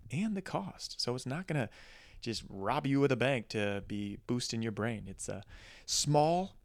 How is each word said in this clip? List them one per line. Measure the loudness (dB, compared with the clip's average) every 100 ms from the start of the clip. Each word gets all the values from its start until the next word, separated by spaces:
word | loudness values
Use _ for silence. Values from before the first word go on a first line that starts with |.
| -6
and | -2 -2 -2
the |
cost. | -4 -4 -4 -8 -10 -4
So | -2 -2
it's | -2
not | -6 -2
gonna | 0 0 -4 -20 -20 -20 -10
just | -6 -6 -6
rob | -4 0 2 4
you | 6
of | 6
the | 6
bank | 4 2 -2
to | 0 0 0 -4
be | -4 -4 -6 -2
boosting | -2 0 -2
your | -2
brain. | -2 -2 -2 -8
It's | -10 -8
a | -8 -10 -18 -18 -16 -4
small | 0 4 6 6 4 0 -8